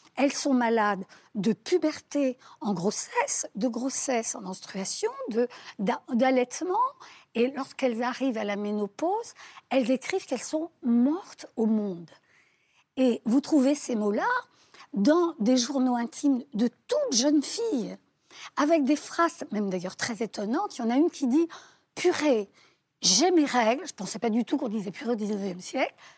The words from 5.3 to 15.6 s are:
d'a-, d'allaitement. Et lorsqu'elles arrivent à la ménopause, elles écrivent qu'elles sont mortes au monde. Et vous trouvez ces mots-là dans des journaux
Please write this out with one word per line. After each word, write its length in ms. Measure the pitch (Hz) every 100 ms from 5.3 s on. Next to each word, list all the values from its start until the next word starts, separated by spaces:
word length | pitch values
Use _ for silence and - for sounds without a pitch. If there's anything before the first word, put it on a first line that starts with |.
| 220 247 - - -
d'a-, 220 | 196 - -
d'allaitement. 720 | 247 262 262 247 - 330 392 508 - - - _ -
Et 120 | 247 269
lorsqu'elles 480 | 269 - 262 226
arrivent 340 | 240 262 269 220
à 60 |
la 140 | 208 202
ménopause, 760 | 208 208 202 - 330 415 466 - - - _
elles 200 | 262 226
écrivent 360 | 262 - 381 -
qu'elles 180 | 254
sont 260 | - 311 339 -
mortes 600 | 262 240 247 339 - - - -
au 100 | 220
monde. 440 | 220 208 175 165 - _ _ _ _ _ _ _ -
Et 240 | 262 233
vous 160 | - 254
trouvez 340 | - 311 254
ces 220 | 294 - 233
mots-là 320 | 208 214 403 494 - _ _ - -
dans 400 | - 202 330 339 311
des 160 | 214
journaux 400 | 254